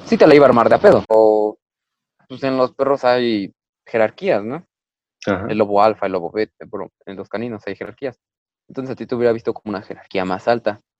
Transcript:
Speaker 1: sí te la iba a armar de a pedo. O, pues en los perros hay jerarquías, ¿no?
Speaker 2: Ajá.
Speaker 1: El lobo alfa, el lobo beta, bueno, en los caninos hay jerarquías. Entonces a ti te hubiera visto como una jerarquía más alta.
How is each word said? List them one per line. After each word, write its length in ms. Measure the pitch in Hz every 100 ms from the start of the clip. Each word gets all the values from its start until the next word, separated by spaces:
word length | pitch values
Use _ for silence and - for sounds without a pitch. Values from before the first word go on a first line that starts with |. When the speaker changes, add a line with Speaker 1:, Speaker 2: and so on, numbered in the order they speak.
| -
Speaker 1:
sí 100 | 226
te 100 | 185
la 80 |
iba 120 | 147 139
a 20 |
armar 200 | 120 113
de 80 | 117
a 40 |
pedo. 240 | 202 131 98
O, 500 | 110 110 107 107 - _ _ _ _ _ _ _
pues 140 | 127
en 120 | 135 131
los 160 | 127
perros 320 | - 135 139
hay 480 | 123 123 120 107 95 _ _ _ -
jerarquías, 560 | 117 107 - 190 120
¿no? 200 | 107 147 - _ _ _ _ _ -
Speaker 2:
Ajá. 200 | 92 95
Speaker 1:
El 100 | 107
lobo 240 | 104 101
alfa, 240 | 110 104 98
el 60 |
lobo 180 | 92 85
beta, 340 | 107 110 _ -
bueno, 220 | 101 92 _ -
en 100 | 95
los 120 | 98
caninos 340 | 104 120 107 -
hay 100 | 98
jerarquías. 420 | 95 107 139 - _ _ _ _ _
Entonces 240 | - 131
a 40 | 127
ti 100 | 117
te 80 |
hubiera 180 | 123 120
visto 200 | 113 117
como 240 | 110 107 98
una 60 |
jerarquía 420 | - 95 - 95
más 240 | 92 92 -
alta. 320 | 117 110 107 _